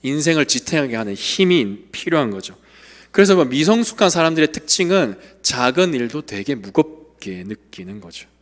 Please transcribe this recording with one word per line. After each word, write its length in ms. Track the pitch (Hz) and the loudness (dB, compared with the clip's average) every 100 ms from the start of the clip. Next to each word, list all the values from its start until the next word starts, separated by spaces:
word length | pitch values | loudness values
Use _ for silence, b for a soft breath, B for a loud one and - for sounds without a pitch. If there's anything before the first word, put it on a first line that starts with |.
인생을 440 | 131 147 151 160 143 | -2 0 2 2 2
지탱하게 500 | 123 - 160 139 113 | -2 -2 -2 0 -4
하는 180 | 104 | -4
힘이 680 | 101 - - 185 175 104 104 - | -6 -6 2 4 4 2 -4 -12
필요한 380 | - - 165 120 | -10 0 0 0
거죠. 260 | 98 - - B B B B B | -4 -12 -18 B B B B B
그래서 240 | - 196 185 | 2 4 4
뭐, 100 | 135 | 2
미성숙한 640 | 151 156 226 226 - 190 | 2 2 2 0 0 2
사람들의 420 | 170 165 160 151 | 4 2 2 0
특징은 640 | - - - 175 190 127 95 B B | -2 -4 -2 2 2 0 -4 B B
작은 520 | - 131 123 131 185 | -6 0 0 2 0
일도 300 | 139 120 147 | 0 -4 -6
되게 320 | - 101 101 131 | -8 -8 -6 -6
무겁게 880 | 98 156 156 - - _ 98 92 92 | -2 0 0 -4 -20 _ -12 -10 -10
느끼는 560 | 107 _ - 92 104 | -12 _ -18 -14 -14
거죠. 260 | 92 - - _ | -16 -18 -20 _